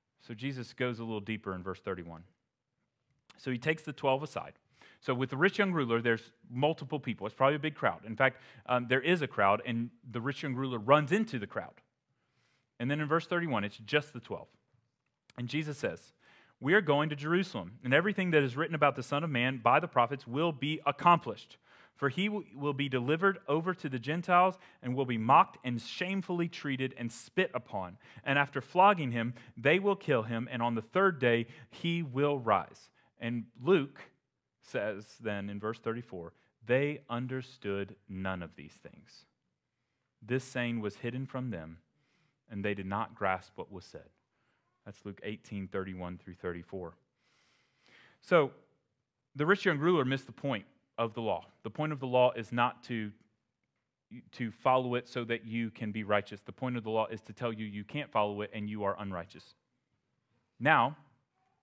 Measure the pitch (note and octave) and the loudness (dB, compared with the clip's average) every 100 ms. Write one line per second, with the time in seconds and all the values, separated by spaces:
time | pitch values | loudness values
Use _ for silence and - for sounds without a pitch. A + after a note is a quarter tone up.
0 | _ _ - A2 C3+ C3 A2+ - B2 A2+ | _ _ -16 -10 -8 -8 -10 -4 -4 -4
1 | A2+ G#2+ G2+ G#2+ G2+ F#2 F#2 F2+ G2+ F2+ | -6 -6 -6 -6 -6 -6 -8 -8 -6 -8
2 | E2+ E2 F2 _ _ _ _ _ _ _ | -10 -16 -20 _ _ _ _ _ _ _
3 | _ _ _ - C3 B2 D3+ D#3+ - - | _ _ _ -12 -6 -4 -2 -2 -4 -2
4 | C#3 C3+ D3+ - - - _ _ - _ | 0 0 -2 -8 -10 -16 _ _ -20 _
5 | - B2 C3 C3+ F#3+ G3+ G3 E3+ A#2+ A#2 | -4 -2 -2 2 2 2 0 2 2 2
6 | A#2 A2+ - _ - B2 D3 D#3+ C#3 D3+ | 2 0 -2 _ -10 0 0 0 -6 -6
7 | C3 G#2+ G#2 - C3+ D3 D3 C#3+ A#2+ E2 | -6 -6 -6 2 4 4 -2 0 -2 -2
8 | A2 A2 C3 - - A#2 - B2 A#2+ C3 | -6 2 2 2 -20 -12 -2 0 2 2
9 | C#3+ F3 C3 - G2 G#2+ B2+ A#2 A#2 _ | 2 0 0 2 4 4 0 -4 -4 _
10 | B2+ A#2 C3 - D3 B2 C3+ A#2 G#2 D3 | -10 -6 -6 -6 -6 -4 -4 0 6 6
11 | D3 G3+ A3 B2 G2+ G#2+ E2 - _ _ | 6 0 0 -4 -4 -6 -8 -14 _ _
12 | _ _ _ _ _ _ _ - B2 D3 | _ _ _ _ _ _ _ -6 -2 0
13 | D3 E3 - F3 E3+ D#3+ G2+ - G#2+ D3+ | 2 0 0 -2 0 0 -2 -6 0 0
14 | C#3+ A#2+ - G2+ - _ _ _ _ _ | 0 -12 -10 -10 -12 _ _ _ _ _
15 | _ _ _ - A#2+ D3+ D3+ C#3 G2+ E2+ | _ _ _ -10 -4 -4 -4 -4 -4 -4
16 | - _ _ _ _ - C3+ G3+ D3+ C#3+ | -14 _ _ _ _ -6 4 4 4 2
17 | D3+ C#3+ D3+ F3 F#3+ G#2+ F2 G#2+ B2+ C#3+ | 2 -2 0 0 0 -6 -10 -8 2 4
18 | G3 G3+ F3+ D#3 C#3 B2 E3 D#3 C#3+ C3+ | 4 0 4 4 4 0 -2 4 4 4
19 | A#2+ C#3+ E3 B2+ B2+ C3 A#2 C#3+ E3+ B2+ | -2 -2 -2 0 0 2 4 4 4 2
20 | A#2+ C#3 - C3+ E3+ C3+ D3 D#3 C#3+ - | 2 0 -4 0 0 0 -4 -2 -2 4
21 | F3 E3+ B2 G2 - - _ - - - | 6 6 2 -10 -14 -20 _ -20 -20 -4
22 | C#3+ E3 G#3 G#3 - C#3 D3 C#3 C#3+ B2+ | -2 0 -2 -4 -8 -6 -4 -2 -2 -2
23 | B2 D#3+ G3 F#3 - D#3 E3+ F3+ D#3 B2+ | 0 2 2 0 -2 -2 -2 -4 -4 -6
24 | A#2+ E3+ F3+ F3 F#3 F3 - - B2 B2+ | -4 -4 4 6 4 2 -14 -10 -4 -2
25 | B2+ A2+ A2+ D3+ F#3+ - B2+ A#2+ - - | 0 0 6 6 6 0 -6 -6 -6 -6
26 | F#3 G3 - F3 E3+ - D3 C3 C3 - | -4 -4 -4 -2 -4 -4 -4 -2 -2 -4
27 | A#2+ - - - F#3 B2+ - G2+ F2+ - | -8 -8 -6 -2 0 -2 -6 -8 -8 -12
28 | - - C#3+ C#3 C#3 - - F3+ G3 F#3 | -20 -8 0 2 2 -2 0 6 6 6
29 | C3 A#2 A#2 B2 - - C3+ F3+ G3+ G3 | 0 -2 -4 -6 -16 0 4 4 2 0
30 | - B2 A2 A2+ B2+ B2 A#2+ A#2 - F#3 | 2 2 2 -4 -4 -2 -2 -2 -2 2
31 | G3 D3 B2 A#2 A2+ - - - E3+ E3+ | 2 4 4 4 0 -12 -20 -6 -4 -2
32 | D3 B2+ D3 C#3+ A2+ F#2+ - - - _ | -4 0 0 2 2 2 2 -14 -20 _
33 | _ - A#2 A#2+ A#2+ B2 C3+ F#3 C#3 - | _ -8 -6 -4 -8 -4 2 4 2 -10
34 | - _ _ _ _ _ - A#2+ G#2 G2+ | -20 _ _ _ _ _ -8 -6 -4 -6
35 | G#2+ - A2 G2+ G2+ G2+ G#2+ A2+ A2+ A#2 | -12 -10 -6 -4 -6 -6 -6 -6 -6 -8
36 | A#2+ F2+ E2 _ _ _ A2+ B2+ C#3+ D3 | -8 -12 -12 _ _ _ 0 2 2 -4
37 | - A#2+ B2+ C3 B2 - G2+ G2 G2 G#2 | -6 -6 -4 -6 -10 -10 -4 -4 -6 -12
38 | - F#2+ F#2+ F#2 E2 - D2+ - - - | -12 -6 -6 -6 -8 -14 -20 -20 -20 -20
39 | - - _ _ _ _ _ _ _ _ | -20 -20 _ _ _ _ _ _ _ _
40 | _ _ A2 C3 C3 B2+ A#2+ A#2 G#2 - | _ _ -4 -4 -2 -4 -2 -2 -4 -6
41 | A#2+ B2+ C3 C3 B2+ F2 D#2+ E2 _ _ | -8 -6 -8 -8 -6 -8 -10 -16 _ _
42 | _ _ _ _ - G2+ G#2 G2+ F#2+ G2+ | _ _ _ _ -14 -6 -4 -4 -4 -4
43 | A2+ - G2 F#2 - - - F#2+ - D2+ | -6 -4 -2 -2 -6 -16 -14 -14 -16 -20
44 | - _ _ _ _ _ _ _ G#2 - | -20 _ _ _ _ _ _ _ -20 -16
45 | G#2 G2 G#2+ G#2+ - G2+ F#2 G2 F#2+ F#2 | -14 -10 -10 -10 -10 -10 -6 -6 -6 -6
46 | F2+ F2 - E2+ F#2 F2 E2+ G2 E2+ - | -8 -10 -14 -10 -8 -8 -10 -10 -12 -14
47 | _ _ _ _ _ _ _ _ _ - | _ _ _ _ _ _ _ _ _ -20
48 | - _ - F3 C3+ - _ _ _ _ | -20 _ 4 4 4 -2 _ _ _ _
49 | _ _ _ C3+ D#3 G3 F#3+ D3 E3 E3+ | _ _ _ -2 2 2 2 2 4 4
50 | B2+ C3+ - - C#3 A2 - _ _ - | 2 0 -4 -8 -4 -4 -8 _ _ -4
51 | A#2 A2+ A2 E2+ - _ A2 - D#3 C#3+ | -4 -2 -2 -2 -6 _ -12 -6 -6 -4
52 | C3 B2+ B2 A#2 G#2+ A#2+ A#2+ - - A#2 | 2 4 4 4 -4 0 0 0 -8 -6
53 | G#2+ - _ _ _ _ _ _ _ _ | -6 -10 _ _ _ _ _ _ _ _
54 | _ A#2+ - - A#2 - C3+ C3 B2+ B2 | _ -20 -16 -8 -8 -2 2 2 2 -4
55 | - B2+ A2+ A#2 A2 A#2 A2+ - G#2+ G#2+ | -4 -6 -4 -6 -4 -4 -4 -6 -6 -4
56 | G2+ G#2 - G#2 - - B2+ A#2+ A2 A2 | 2 2 0 -12 -14 -8 -6 -4 -2 0
57 | A2 A2 - G#2 A#2+ A2 G#2+ G#2 G2+ D3 | 0 -4 -12 -6 -4 -4 -8 -8 -10 -10
58 | C#3 A2 G#2 G2+ G#2 A2 G#2 G#2+ G2+ F2+ | -2 0 0 0 -6 -6 -6 -2 -2 -2
59 | G2 F2+ E2+ D#2+ - _ _ _ _ _ | -4 -8 -10 -16 -20 _ _ _ _ _
60 | _ _ _ _ _ - C3 D3 B2 D#3 | _ _ _ _ _ -2 4 4 4 -2
61 | _ _ _ _ _ _ | _ _ _ _ _ _